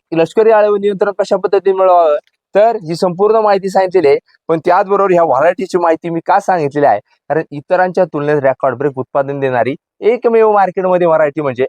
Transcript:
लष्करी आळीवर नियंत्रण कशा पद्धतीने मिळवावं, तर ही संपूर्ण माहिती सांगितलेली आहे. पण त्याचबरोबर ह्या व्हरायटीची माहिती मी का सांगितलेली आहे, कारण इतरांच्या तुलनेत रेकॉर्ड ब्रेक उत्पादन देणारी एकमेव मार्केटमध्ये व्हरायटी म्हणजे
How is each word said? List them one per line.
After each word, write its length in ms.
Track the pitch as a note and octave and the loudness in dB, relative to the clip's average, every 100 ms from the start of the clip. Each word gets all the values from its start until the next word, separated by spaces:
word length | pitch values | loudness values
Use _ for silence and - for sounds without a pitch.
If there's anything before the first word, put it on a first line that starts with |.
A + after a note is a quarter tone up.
| _ | _
लष्करी 380 | E3 E3 - A3 | -2 0 2 4
आळीवर 280 | G#3+ G#3 G#3 | 4 2 0
नियंत्रण 320 | G3+ G3 G#3 G3 | -2 -2 -4 -4
कशा 180 | F#3+ G3 | -2 -2
पद्धतीने 400 | F#3+ G3 G3 F#3+ | 0 0 0 2
मिळवावं, 400 | F#3+ F3 D#3+ D3 - _ _ F#3+ | 4 4 2 0 -6 _ _ 0
तर 200 | A3+ A#3 | 2 0
ही 180 | D#3+ E3 | -6 -4
संपूर्ण 420 | F#3 E3+ G#3 A3 | -2 0 0 2
माहिती 280 | G#3+ G3 F#3+ | 2 0 0
सांगितलेली 380 | G3 F#3+ F#3 D3 | -2 0 2 2
आहे. 100 | D3 - _ - | 2 -2 _ -4
पण 100 | E3 F3 | -4 0
त्याचबरोबर 460 | F3 F#3+ G3 G3 | 0 0 0 2
ह्या 120 | F3 | 2
व्हरायटीची 540 | E3 B2+ D#3+ F#3 F#3+ F#3 | 2 2 0 -2 -4 -2
माहिती 320 | E3+ E3 - | 0 -2 -4
मी 100 | E3+ - | -8 -2
का 140 | F#3+ | -2
सांगितलेली 460 | - F#3 C#3+ C#3+ C#3+ | 0 -2 -2 0 2
आहे, 140 | G#2 - _ _ | 0 -4 _ _
कारण 140 | D3+ - | -8 -8
इतरांच्या 520 | C#3+ - F3+ F#3 F#3 F3+ | -14 -4 -2 0 -2 -4
तुलनेत 360 | D3+ D3 D3+ | -4 -2 0
रेकॉर्ड 340 | C3 B2+ C3+ B2 | 0 -2 -4 -2
ब्रेक 200 | C#3+ C3 | -4 -6
उत्पादन 400 | B2 C#3+ C3+ C#3+ | -6 -4 -4 -4
देणारी 340 | C3+ B2 A#2 D3 _ _ | -2 -2 -2 -6 _ _
एकमेव 500 | G3 A#3+ A#3+ A3+ A3 | -2 0 0 2 2
मार्केटमध्ये 540 | G#3 F#3 F#3 F#3 F3+ F3 | 2 0 -2 -2 0 2
व्हरायटी 340 | D#3+ D3+ D3+ | 2 0 -2
म्हणजे 240 | D3 A#2+ | -6 -4